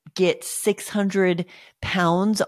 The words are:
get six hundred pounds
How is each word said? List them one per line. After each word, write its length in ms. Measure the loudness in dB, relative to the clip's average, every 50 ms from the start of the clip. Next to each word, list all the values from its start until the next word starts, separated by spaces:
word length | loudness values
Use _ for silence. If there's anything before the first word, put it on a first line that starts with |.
| -20 -8 -2
get 280 | 0 2 2 2 0 -4
six 460 | -10 -8 -4 -2 -2 -2 -2 -4 -6
hundred 560 | -2 -2 0 0 2 2 2 2 2 0 -2 -8 -10 -20 -20 -20 _ -12
pounds 600 | -8 -4 -2 0 2 2 2 2 2 0 0 0 0